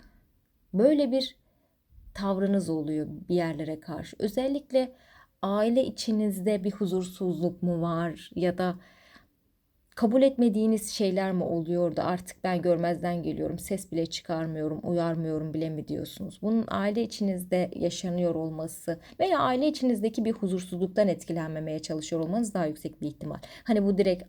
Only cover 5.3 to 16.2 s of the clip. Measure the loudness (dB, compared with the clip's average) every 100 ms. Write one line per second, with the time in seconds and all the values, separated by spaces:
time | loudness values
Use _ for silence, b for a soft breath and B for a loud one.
5.3 | -6 -2 2 4 4 2 -2 0 2 0
6.3 | 0 0 0 0 -2 0 0 -2 -4 -2
7.3 | 0 -2 0 -2 0 0 0 -2 -6 -10
8.3 | -2 0 0 -2 -2 B B B B B
9.3 | _ _ _ _ _ _ 0 4 6 6
10.3 | 6 2 4 2 2 -2 0 0 2 0
11.3 | 0 0 -2 0 0 2 0 0 -2 -6
12.3 | -6 -2 0 2 2 2 0 -2 -2 -2
13.3 | -2 -4 -4 -4 -6 -2 -2 -2 -4 -4
14.3 | -4 -2 -2 -4 -4 -2 0 0 0 -2
15.3 | -2 -2 -2 -2 -4 -6 -6 -6 -8